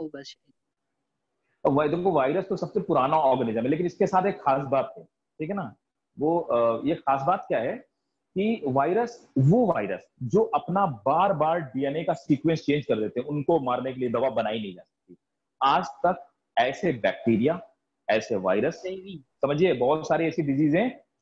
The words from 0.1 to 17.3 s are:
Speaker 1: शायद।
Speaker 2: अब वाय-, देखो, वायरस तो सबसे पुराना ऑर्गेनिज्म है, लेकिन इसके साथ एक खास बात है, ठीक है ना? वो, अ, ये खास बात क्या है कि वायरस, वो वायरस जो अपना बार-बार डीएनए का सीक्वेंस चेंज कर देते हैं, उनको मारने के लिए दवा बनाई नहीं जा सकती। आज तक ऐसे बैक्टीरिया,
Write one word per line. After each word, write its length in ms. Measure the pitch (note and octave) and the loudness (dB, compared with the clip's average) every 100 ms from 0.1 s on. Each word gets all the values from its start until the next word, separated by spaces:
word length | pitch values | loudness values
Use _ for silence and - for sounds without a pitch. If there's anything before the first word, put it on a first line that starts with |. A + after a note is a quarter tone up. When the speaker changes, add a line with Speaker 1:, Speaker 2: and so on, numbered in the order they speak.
| C#3 | -12
Speaker 1:
शायद। 300 | C3+ - _ _ _ _ _ _ _ _ _ _ _ _ - | -16 -20 _ _ _ _ _ _ _ _ _ _ _ _ 0
Speaker 2:
अब 80 | |
वाय-, 160 | C#3 D3+ | 2 2
देखो, 220 | E3+ F#3 | 0 0
वायरस 340 | D#3 C3 F3 F#3 | 2 2 0 -4
तो 120 | F#3+ | -6
सबसे 220 | E3 G3+ | -4 -4
पुराना 380 | F3 D3 C3+ D#3+ | 0 0 2 2
ऑर्गेनिज्म 440 | C#3 B2+ A#2 A2 | 2 2 0 -2
है, 60 | B2 | 0
लेकिन 180 | D#3 F3 | 0 -2
इसके 220 | - G3 | 0 0
साथ 180 | F#3 G3 | 2 0
एक 100 | F#3+ | 0
खास 320 | C#3+ C3+ A#2 | 0 0 0
बात 260 | C3+ - - | -2 -2 -8
है, 60 | |
ठीक 460 | - _ _ - D#3 | -20 _ _ -12 -8
है 60 | G3 | -6
ना? 200 | C3 - _ _ _ - | -8 -14 _ _ _ -4
वो, 200 | D3 E3+ | 0 0
अ, 460 | E3 A#2+ A#2 A#2 C#3 | 0 2 2 2 -2
ये 100 | D#3+ | -2
खास 260 | - C#3 C#3+ | 0 0 0
बात 180 | G3 - | -2 -2
क्या 120 | C#3 | -2
है 160 | B2+ A#3 - _ _ _ _ F#3 | -2 -6 -12 _ _ _ _ -4
कि 260 | G#3+ A3+ C#3+ | -2 -2 -2
वायरस, 640 | C3 D3 G3+ A#3+ - - - | 0 2 0 -2 -8 -4 2
वो 360 | C3 A3+ A3 | 4 6 4
वायरस 340 | C3 G2 F2+ - _ | 0 -4 -6 -10 _
जो 180 | B2 F#3 | -2 0
अपना 440 | A3+ D3 - F#3 F#3+ | 2 0 -2 0 0
बार-बार 760 | A2+ C3+ D#3+ G3 D#3+ D#3 F3 | -2 0 2 2 2 0 0
डीएनए 440 | D3 C3 C#3 D3 | -4 -4 -4 -2
का 100 | E3+ | -4
सीक्वेंस 520 | D#3+ - C#3+ D#3 D#3+ - | -4 0 0 2 0 0
चेंज 200 | D3 - | 0 0
कर 140 | A2 | 0
देते 200 | G#2+ A#2+ | 0 -4
हैं, 80 | C3+ | -4
उनको 320 | D3 C#3 E3 | -2 2 2
मारने 340 | B2+ B2 C3 | 2 -2 -4
के 60 | B2+ | -4
लिए 100 | B2 | -2
दवा 200 | A#2 C3 | 0 0
बनाई 300 | A#2 A2 A2+ | 0 -2 -4
नहीं 140 | G2+ F2+ | -6 -12
जा 60 | |
सकती। 360 | - _ _ F2 _ _ _ _ | -18 _ _ -20 _ _ _ _
आज 220 | C3+ D#3+ F3+ | 2 2 0
तक 460 | - F3 F#3 - _ _ - | -2 -2 -2 -8 _ _ 0
ऐसे 360 | B2 - F3 | 0 0 -2
बैक्टीरिया, 760 | B2+ G2 - A#2 | 0 -2 0 0